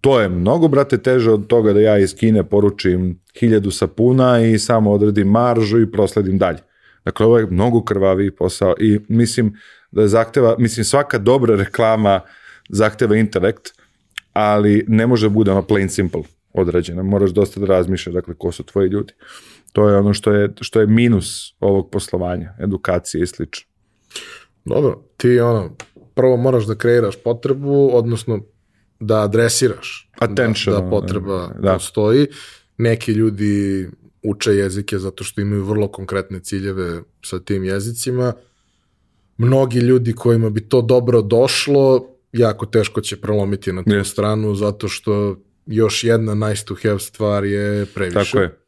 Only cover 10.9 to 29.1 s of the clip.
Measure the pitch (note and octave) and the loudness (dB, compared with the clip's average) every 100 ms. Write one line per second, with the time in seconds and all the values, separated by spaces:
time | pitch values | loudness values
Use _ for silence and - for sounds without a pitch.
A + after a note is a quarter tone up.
10.9 | C#3+ C#3+ A#2+ G2+ C3+ A#2+ G#2 G2 - A2+ | 0 0 -2 2 2 4 2 0 0 0
11.9 | A2 G#2 G2 - - - - _ G2+ G#2+ | 2 2 0 -2 -20 -20 -20 _ 0 0
12.9 | G#2+ A#2 G#2+ G#2+ F#2+ F#2 - - _ _ | 0 0 2 2 0 -2 -2 -14 _ _
13.9 | _ _ - _ - G#2+ G#2 G#2 G#2 A2 | _ _ -20 _ -2 0 2 4 2 2
14.9 | A2 A#2 B2 G#2+ G#2 G2+ G2 F2+ G#2 G2 | 0 2 2 2 2 2 0 0 0 0
15.9 | - F#2 E2 D2+ _ _ - F2 F2 E2+ | -2 -4 -4 -10 _ _ -2 0 0 -2
16.9 | F2 F#2+ G2+ G2 F#2 G2 - G2 F#2+ F2 | -6 -2 0 2 0 -2 -2 0 0 0
17.9 | F#2 - F2 F2 E2+ F2 - - G2+ F#2+ | -4 -4 -8 -8 -10 -8 -8 -8 -2 -2
18.9 | G2+ G#2 _ - - - - _ - G#2 | -2 -8 _ -20 -20 -20 -20 _ 0 4
19.9 | G2+ G2+ G2+ - G#2 G2+ - A2 A2 G#2 | 4 2 0 0 2 0 -4 -4 0 4
20.9 | A2+ A#2+ G#2 E2+ - - _ G2 G2 F#2+ | 4 4 2 -2 -12 -16 _ 0 0 -2
21.9 | G2+ - F#2 F2+ F2+ F2 F#2+ G2+ F#2+ - | -8 -6 -6 -4 -6 -10 -8 -6 -4 -2
22.9 | F2+ - - F2 - D#2+ - _ _ _ | -4 -4 -6 -6 -6 -12 -12 _ _ _
23.9 | _ _ - - - _ _ - - C#3 | _ _ -20 -18 -20 _ _ -6 -2 -2
24.9 | - _ _ B2 B2 A#2 A2+ F2 - - | -4 _ _ 2 2 2 0 -4 -12 -20
25.9 | _ _ - C3 B2 C3 B2+ G#2 G#2+ A#2+ | _ _ 0 2 2 2 0 -2 -2 2
26.9 | A#2+ A2 - A#2 A#2 - C3+ C#3 C#3 C#3 | 2 0 -4 -6 -4 -4 -4 0 2 4
27.9 | B2 A#2 A2+ - G#2+ G#2+ _ _ _ _ | 2 0 -4 -4 -8 -8 _ _ _ _
28.9 | _ A2 | _ -2